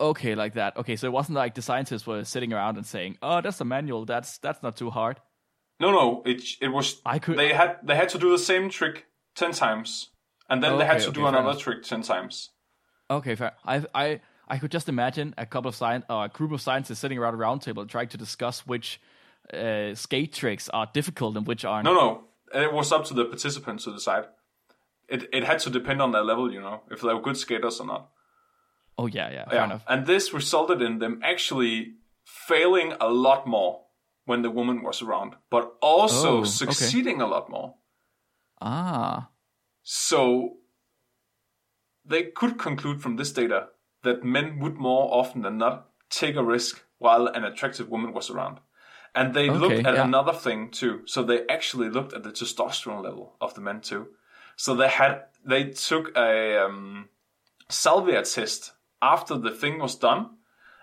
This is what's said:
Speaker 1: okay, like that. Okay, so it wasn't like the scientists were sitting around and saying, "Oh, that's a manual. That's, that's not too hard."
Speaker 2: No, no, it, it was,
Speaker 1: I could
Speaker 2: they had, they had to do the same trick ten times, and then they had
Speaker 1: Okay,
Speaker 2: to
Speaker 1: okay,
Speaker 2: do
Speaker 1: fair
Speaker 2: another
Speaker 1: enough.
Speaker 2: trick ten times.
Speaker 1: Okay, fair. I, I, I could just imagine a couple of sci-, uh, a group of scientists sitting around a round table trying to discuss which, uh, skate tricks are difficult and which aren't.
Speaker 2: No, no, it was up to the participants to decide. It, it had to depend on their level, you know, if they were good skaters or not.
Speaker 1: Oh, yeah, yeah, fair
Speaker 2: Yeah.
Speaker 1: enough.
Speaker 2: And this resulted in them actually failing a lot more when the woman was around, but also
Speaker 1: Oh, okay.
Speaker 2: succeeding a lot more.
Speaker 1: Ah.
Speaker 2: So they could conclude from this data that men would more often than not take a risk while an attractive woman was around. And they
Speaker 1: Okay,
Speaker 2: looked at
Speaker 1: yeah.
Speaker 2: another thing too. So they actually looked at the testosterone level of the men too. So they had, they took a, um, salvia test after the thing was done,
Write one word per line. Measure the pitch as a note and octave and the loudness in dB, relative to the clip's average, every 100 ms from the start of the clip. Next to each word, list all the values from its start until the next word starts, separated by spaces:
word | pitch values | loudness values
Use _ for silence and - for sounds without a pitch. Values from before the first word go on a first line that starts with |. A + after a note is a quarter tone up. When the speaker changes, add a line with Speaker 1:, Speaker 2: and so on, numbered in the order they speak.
Speaker 1:
okay, | D3+ D#3 A#2+ G#2+ | 0 0 -2 -2
like | G#2+ A2+ | -2 -2
that. | G2+ - | -2 -4
Okay, | B2 G#2+ | -6 -4
so | B2+ | -2
it | |
wasn't | B2+ C#3+ C#3+ | -2 -2 0
like | B2 A#2 | -2 -2
the | |
scientists | A#2+ B2+ C#3 A2+ - | -4 -2 -2 -8 -6
were | G#2+ G2 | -8 -6
sitting | B2+ B2 | -6 -4
around | G#2+ G#2 G#2 | -4 -4 -4
and | G#2 | -8
saying, | G#2 F2+ - | -8 -8 -6
"Oh, | C3+ E3+ | -2 -2
that's | F#3+ G3 | -2 -6
a | |
manual. | B2 C3 D3 A#2 | -4 -4 -4 -6
That's, | A2+ A#2+ B2 - | -4 -6 -6 -10
that's | D3 D3 | -8 -6
not | B2 - | -8 -8
too | A#2+ | -6
hard." | A#2 A2+ C3 _ _ _ _ _ - | -2 -4 -4 _ _ _ _ _ -2
Speaker 2:
No, | F3+ | 4
no, | F#3+ A#2+ A#2+ B2 | 6 4 2 0
it, | B2 - - | -2 -4 -4
it | C#3 | -2
was, | C#3 - - B2 | 0 -2 -4 -4
Speaker 1:
I | D3 | -2
could | - D3+ | 0 2
Speaker 2:
they | D3 | 4
had, | D3+ F3 F3 | 6 4 2
they | C#3+ D3 | 0 4
had | F3+ | 2
to | F3+ | 4
do | F3+ | 4
the | F3 | 6
same | F3+ F#3 F#3+ | 4 2 2
trick | - C#3 - - _ _ - | -2 -2 -4 -16 _ _ -4
ten | E3+ | -2
times, | - - A2 A#2 - - _ _ _ - | 0 0 0 -4 -10 -12 _ _ _ -2
and | B2+ | 2
then | D3 C#3 | 4 4
they | D3 | 4
had | D#3+ | 4
Speaker 1:
Okay, | D3 | 2
Speaker 2:
to | |
Speaker 1:
okay, | C#3+ | 0
Speaker 2:
do | |
Speaker 1:
fair | C#3+ | 2
Speaker 2:
another | C3 C3 | 4 2
Speaker 1:
enough. | D3 | 0
Speaker 2:
trick | C3 A2 | -4 -6
ten | - A2+ | -6 -6
times. | A2+ F#2 - - - _ _ _ _ _ - | -2 -4 -4 -12 -16 _ _ _ _ _ -4
Speaker 1:
Okay, | C#3+ C3 A2+ | -4 -2 -2
fair. | B2 - | -4 -6
I, | - C#3 - - | -2 -2 -2 -2
I, | D3 D3+ _ _ - | -2 -2 _ _ -8
I | C3+ | -6
could | D3 | -4
just | E3 D#3+ | -4 -2
imagine | B2 B2 D3+ D3 - | 0 0 -2 -8 -8
a | A2+ | -8
couple | C3+ B2+ | -6 -6
of | A2+ | -2
sci-, | A#2 B2 - | -2 -2 -4
uh, | A2+ G#2 | -4 -4
a | |
group | - D#3 | -4 -4
of | C#3+ | -4
scientists | - C3 C3+ A2 | -2 -2 -4 -8
sitting | C#3 B2+ | -6 -2
around | A#2 A2+ | -2 0
a | |
round | A2+ C#3 | -2 -2
table | - G#2+ G#2+ | -6 -10 -8
trying | A#2+ A#2+ | -6 -6
to | G#2+ | -8
discuss | A2 - A#2+ A#2+ C3 | -12 -6 -4 -4 -6
which, | A#2+ - - _ _ _ _ - | -6 -6 -14 _ _ _ _ -12
uh, | E2+ A2+ G#2+ G#2 G#2 | -6 -4 -2 -4 -6
skate | - C3 D#3+ | -4 -2 -2
tricks | - B2 G2 - | -4 -4 -4 -4
are | A2+ G#2+ | -4 -2
difficult | D3 D3 - A2+ G#2+ | -2 -4 -2 -4 -2
and | A2 | -4
which | A#2+ | -4
aren't. | G2 G#2+ C#3 | -2 0 4
Speaker 2:
No, | |
no, | F3+ A2+ - - _ - | 6 4 0 -10 _ -6
it | C3+ D3+ | 0 0
was | D3+ - | 0 2
up | D#3 D3+ | 2 2
to | |
the | B2+ | 0
participants | A#2 - C#3+ C#3+ B2+ G#2+ A2+ | 0 -2 -6 -6 -8 -10 -10
to | |
decide. | G#2 - G2 - _ _ _ _ _ _ _ - | -6 -2 -2 -2 _ _ _ _ _ _ _ -8
It, | B2+ - | -8 -4
it | C3 B2 | -2 2
had | D#3+ | 0
to | C3 | 0
depend | B2 C3 C#3 | -2 -2 0
on | C3 | 2
their | G#2+ G#2+ | 2 2
level, | A#2 B2+ | 2 0
you | G2 | -4
know, | G2 G#2+ - | -10 -12 -12
if | A2 | -4
they | A#2 | -2
were | A2+ | -2
good | B2+ C#3+ | -2 -4
skaters | - A2+ A2+ - | -4 -2 -2 -4
or | G#2 | -8
not. | G#2 - _ _ _ _ _ _ _ _ - | -8 -10 _ _ _ _ _ _ _ _ -6
Speaker 1:
Oh, | A#2+ | -6
yeah, | G2+ B1 | -4 -6
yeah, | C2 - | -8 -2
fair | A#2 | 0
Speaker 2:
Yeah. | G#2 | 0
Speaker 1:
enough. | A2 - | -2 -2
Speaker 2:
And | C3+ C3+ | 0 2
this | F#3+ F#3+ | 2 2
resulted | D3 C#3+ D#3+ D#3+ F3 | -4 0 2 2 2
in | A#2 A2+ | 0 0
them | A2+ A#2+ | -4 -2
actually | D#3 F3 - C3+ A#2 A2+ A2+ - _ _ _ | -2 -2 -2 0 0 0 -6 -14 _ _ _
failing | - - D#3+ F3 F#3 D#3+ - | -10 0 4 6 4 2 0
a | A2+ | 2
lot | B2 C3+ C3+ C3 | 4 6 4 4
more | A2 F2+ - _ _ _ _ - | 0 0 -2 _ _ _ _ -4
when | A#2+ | -2
the | A#2 | 0
woman | A2+ A#2+ A#2+ | 0 -2 -2
was | A#2+ A#2+ | -4 -6
around, | A#2 G2 G2 - - | -4 -4 -4 -12 0
but | D#3 - - | 0 0 0
also | D3 E3+ G#3+ A#2+ E3 A#2+ | 6 6 6 4 4 4
Speaker 1:
Oh, | |
okay. | G#2 | 2
Speaker 2:
succeeding | G2+ - C#3+ B2 A#3+ B3 D#3 | 0 0 0 2 2 0 0
a | A2 | 0
lot | - - | -2 -4
more. | - - - _ _ _ _ _ _ _ - | -10 -10 -14 _ _ _ _ _ _ _ -8
Speaker 1:
Ah. | A2 D3 F3+ C#3 - - B2+ _ _ _ _ _ | -4 -4 -2 -2 -2 -4 -10 _ _ _ _ _
Speaker 2:
So | - - - D3+ B2+ B2 A#2+ - _ _ _ _ _ _ _ _ _ _ _ _ _ _ D3 | -8 -4 0 4 4 4 0 -8 _ _ _ _ _ _ _ _ _ _ _ _ _ _ -2
they | E3 | -2
could | E3+ - A#3+ A#3 | -2 -2 -2 -2
conclude | D#3+ C#3+ D3 C#3+ | -4 -4 -4 -4
from | B2+ A#2 | -4 -4
this | C#3+ | -2
data | C3 A#2 G2 - _ _ _ | 0 2 0 -2 _ _ _
that | B2 A#2+ | 0 0
men | B2 C#3 D#3 D3 | 2 0 0 -2
would | D3 C#3+ | -6 -2
more | C3 C3 C#3 | 2 4 4
often | B2 B2+ B2+ | 4 2 -2
than | G2+ A2 | -4 0
not | A#2 B2 - _ - | 0 0 -10 _ -8
take | - D3+ D3 | -2 -2 0
a | |
risk | A#2 A#2+ A#2+ - _ - | 2 2 0 -8 _ 0
while | A#2 A#2 A#2+ | 6 6 6
an | A#2+ | 0
attractive | G#2 - C3+ - A2+ | -6 -4 -4 -4 -6
woman | A2+ A2+ | -4 -4
was | - - | -6 -8
around. | G2 F#2 - _ _ - - - | -6 -6 -8 _ _ -20 -20 -4
And | B2+ C3 | 0 2
they | C#3+ C#3+ | 2 2
Speaker 1:
Okay, | C#3 | 4
Speaker 2:
looked | F3+ A2+ B2+ | 4 4 4
at | C3 | 4
Speaker 1:
yeah. | |
Speaker 2:
another | C3 C3+ C#3+ | 6 4 4
thing | - B2+ G#2+ A2+ | 0 -2 -4 -6
too. | - B2 G#2 - | -2 -2 -2 -4
So | C3+ | -2
they | A#2 A#2+ A#2+ | 2 2 2
actually | C#3 - B2 A2+ | -2 -2 -2 -2
looked | B2 C#3 | -2 -4
at | A2 | -8
the | G#2 | -12
testosterone | - A#2 - - - A#2 G#2 | -8 -6 -4 -4 -4 -6 -8
level | F#2 G2 - - | -10 -12 -14 -8
of | - - | -8 -6
the | |
men | G2+ G#2+ | -8 -8
too. | - G#2 - _ _ - - - | -6 -8 -8 _ _ -20 -20 -6
So | - B2 | 0 4
they | C3 | 4
had, | - C#3 - - _ C3 | 6 4 2 -10 _ 0
they | C#3 C#3 | 0 0
took | - - D#3+ D#3 B2+ | -4 -2 0 0 2
a, | A2+ A2 A2 G#2 G2 | 4 4 4 2 2
um, | G2 G2 G2+ G#2 _ _ _ _ _ - | -2 -12 -14 -16 _ _ _ _ _ -8
salvia | - D#3 F#3 F#3 A2+ | 2 4 6 6 2
test | - - G#2+ - - _ _ - | 2 -2 -4 -4 -10 _ _ 0
after | C3 E3 - C#3 | 4 4 2 -2
the | A2 | -2
thing | A2 D3 D#3 | -2 -2 -2
was | C3 - | -4 2
done, | A#2+ F3 A3+ - _ _ _ - | 2 2 -2 -12 _ _ _ -20